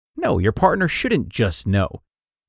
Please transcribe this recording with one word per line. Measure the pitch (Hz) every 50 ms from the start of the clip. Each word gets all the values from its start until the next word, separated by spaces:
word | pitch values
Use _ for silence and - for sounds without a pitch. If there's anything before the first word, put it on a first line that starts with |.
| _ _ _
No, | - 349 277 143 92
your | 90 107
partner | - - - 240 165 190 185
shouldn't | 160 - - - 247 240 147 - 80
just | - - 113 95 85 - -
know. | 98 98 101 92 - - - _ _ _ _ _ _ _ _ _